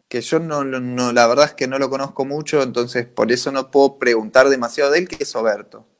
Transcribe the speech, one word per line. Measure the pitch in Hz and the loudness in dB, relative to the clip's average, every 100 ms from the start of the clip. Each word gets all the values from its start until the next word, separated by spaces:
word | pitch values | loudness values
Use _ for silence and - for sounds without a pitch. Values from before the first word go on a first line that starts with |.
| - | -10
que | 123 | -8
yo | 117 165 | -2 -2
no, | 165 147 | -2 -6
no, | 139 131 | -6 -6
no, | 123 123 123 | -6 -4 0
la | 120 117 | 4 4
verdad | 123 147 | 6 2
es | |
que | - 131 | 0 -4
no | 135 | -2
lo | 135 | -4
conozco | 135 139 - 135 | -4 -6 -6 -6
mucho, | 147 151 151 | -8 -4 -2
entonces | 131 120 123 123 120 | 0 -2 -4 -4 -6
por | - 110 | -2 -4
eso | 127 147 | -4 -6
no | 135 131 | -6 0
puedo | 139 139 - | 4 4 2
preguntar | 123 113 107 131 135 | 0 0 2 4 6
demasiado | 135 117 - 143 | 4 -2 -2 0
de | 151 | 0
él, | 180 | -2
que | - | -8
es | 135 120 | -8 -4
Oberto. | 113 101 104 110 _ _ | -2 -2 -6 -20 _ _